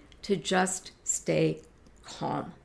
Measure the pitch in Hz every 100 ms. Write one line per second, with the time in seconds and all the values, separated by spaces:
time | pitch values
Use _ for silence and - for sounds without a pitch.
0 | - - - 190 - 185 190 - - -
1 | - - - 156 160 156 - - - -
2 | - - 127 147 - -